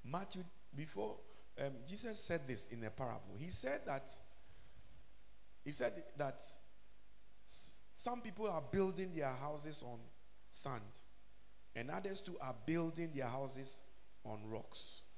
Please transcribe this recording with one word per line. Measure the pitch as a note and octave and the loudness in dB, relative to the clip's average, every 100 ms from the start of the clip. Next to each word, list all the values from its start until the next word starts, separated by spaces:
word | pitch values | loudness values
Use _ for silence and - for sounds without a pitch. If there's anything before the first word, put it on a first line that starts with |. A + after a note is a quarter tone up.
Matthew, | A#2 E3+ G3 F#3 E3+ - - | 0 0 0 -2 -2 -4 -4
before, | C#3 D3+ G3 G#3+ - - - - - | -4 -2 0 0 -2 -4 -6 -6 0
um, | C#3 B2+ | 0 0
Jesus | B2+ G3 A#3+ G#3 | -4 -2 -2 -2
said | - E3+ C3+ | 2 2 4
this | A#2 - | 0 0
in | A#2 | 0
a | A2 | 0
parable. | - B2+ A2 F#2+ G2+ | 0 0 0 -2 -2
He | E3 | 0
said | - B3+ C#4+ C#4 | 2 2 2 2
that, | C3+ - - - - - - - - - - - - - - - - | 0 0 -4 -4 -4 -4 -4 -4 -4 -4 -4 -4 -4 -4 -4 -4 -4
he | C#3+ | -2
said | D3 A#2+ - - C#3 | 4 4 2 -4 0
that | C#3+ B2+ - - - - - - - - - - | 0 0 -4 -4 -4 -6 -6 -4 -4 -4 -4 -4
s-, | - - - - - | -4 -4 -4 -4 -4
some | - A#3+ A#3+ | 0 2 2
people | A3+ F#3+ G#3+ | 0 2 4
are | E3 C3 | 4 4
building | G3 F#3+ F3 F#3 D#3+ | 6 8 6 2 4
their | C#3 | 4
houses | B2+ D3 D3+ D3+ D3 | 4 2 0 0 0
on | B2 A#2 A2+ - - - - | -2 -2 -4 -4 -6 -6 -6
sand, | - C#3 A#2+ G#2 - - - - - - - - | -2 0 0 0 -4 -6 -6 -4 -4 -6 -6 -4
and | - B2 | 0 2
others | F3+ F#3+ G3 | 2 2 0
too | - F3 | 0 0
are | C3 A#2 - | 0 0 4
building | E3 E3 D#3+ E3 | 6 6 4 2
their | C#3+ B2 | 4 4
houses | C3 C3+ B2+ C3 - - - - - | 4 2 0 -2 -2 -4 -4 -4 -4
on | A2 G#2+ G#2+ | -2 -2 0
rocks. | A2 - - - - - | 0 0 -2 -2 -2 -4